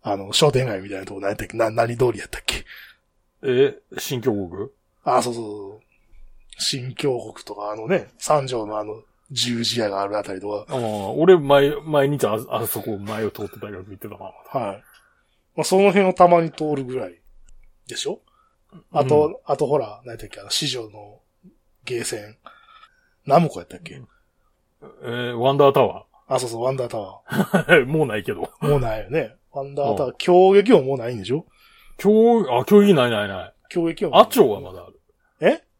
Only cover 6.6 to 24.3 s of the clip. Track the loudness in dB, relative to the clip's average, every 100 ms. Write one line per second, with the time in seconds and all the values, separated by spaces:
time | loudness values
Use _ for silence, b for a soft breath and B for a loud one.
6.6 | -6 -6 -10 -6 -4 -4 -8 -18 -16 -12
7.6 | -10 -10 -4 -4 -4 _ -2 -2 0 -8
8.6 | -6 -8 -10 -14 _ _ _ -6 -4 -4
9.6 | -4 -4 -4 -4 -4 -6 -8 -10 -8 -8
10.6 | -8 -6 -6 -6 -6 2 6 6 6 4
11.6 | 4 -2 -2 0 2 0 0 -2 -4 -6
12.6 | -6 -6 -8 -8 -8 -6 -6 -6 -12 -12
13.6 | -14 -14 -16 -16 -16 -14 -16 -18 -8 -6
14.6 | -6 -10 _ b b b b b _ -6
15.6 | 0 4 4 4 2 4 6 6 2 -4
16.6 | -4 -4 -4 -8 -10 -14 _ -20 -20 -20
17.6 | -20 _ -16 -10 -8 -10 _ _ _ _
18.6 | _ -20 _ -2 2 2 2 -4 -6 -4
19.6 | 0 -2 -4 -14 -18 -18 -18 -18 -8 -6
20.6 | -4 -8 -12 -18 -20 _ _ _ _ _
21.6 | _ _ -10 -8 -8 -10 -14 _ -20 b
22.6 | b b b b b _ 2 2 2 -4
23.6 | -16 -18 -18 -20 -20 _ _